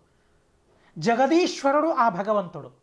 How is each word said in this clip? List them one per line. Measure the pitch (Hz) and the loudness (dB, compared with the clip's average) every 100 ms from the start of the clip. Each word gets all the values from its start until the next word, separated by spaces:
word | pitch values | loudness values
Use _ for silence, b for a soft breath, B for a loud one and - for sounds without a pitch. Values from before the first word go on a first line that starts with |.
| _ _ _ _ _ _ _ b b - | _ _ _ _ _ _ _ b b -6
జగదీశ్వరుడు | 170 233 269 330 359 - 277 294 320 | -2 2 2 2 2 0 0 2 0
ఆ | 285 233 | 0 0
భగవంతుడు. | 175 202 208 175 151 127 - | 0 -2 -2 -4 -12 -18 -20